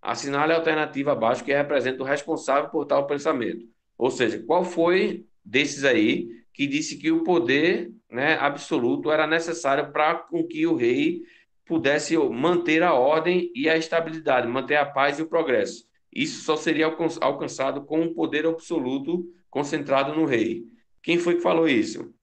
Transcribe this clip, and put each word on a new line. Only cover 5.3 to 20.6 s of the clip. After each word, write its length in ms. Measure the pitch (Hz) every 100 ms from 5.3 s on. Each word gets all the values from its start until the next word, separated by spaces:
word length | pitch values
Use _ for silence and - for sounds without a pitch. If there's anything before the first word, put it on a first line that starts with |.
| _ -
desses 400 | 127 147 143 139
aí 420 | 117 107 151 - - _
que 140 | - 143
disse 300 | 139 151 143
que 120 | 156
o 140 | 160
poder, 680 | 165 175 120 139 160 190 - - _
né, 260 | 117 143 160
absoluto 720 | 143 143 - 156 120 143 143
era 140 | 156 156
necessário 680 | 165 165 160 139 139 147
pra 240 | 147 151 165
com 300 | - 165 160
que 220 | 151 160
o 80 | 131
rei 480 | 120 131 156 180 - - _ _ _
pudesse 520 | 165 - 117 - 160
manter 680 | 135 117 156 175 160 160
a 100 | 175
ordem 560 | 143 131 156 165 180 175 120
e 140 | 156
a 80 | 160
estabilidade, 680 | 160 170 160 160 147 127 117
manter 280 | 127 127 151
a 100 | 139
paz 340 | 139 143 147
e 20 |
o 60 | 156
progresso? 600 | 165 156 120 95 - _ _ _
Isso 300 | - 151 -
só 120 | - 156
seria 300 | 160 156 156
alcan-, 320 | 160 165 -
alcançado 600 | 135 143 151 - 135 139
com 200 | 139 156
um 120 | 165
poder 320 | 165 160 143 160
absoluto 800 | 165 - 165 127 135 139 180 170 - _
concentrado 640 | 135 143 156 143 135 139 151
no 100 | 156
rei. 400 | 120 110 -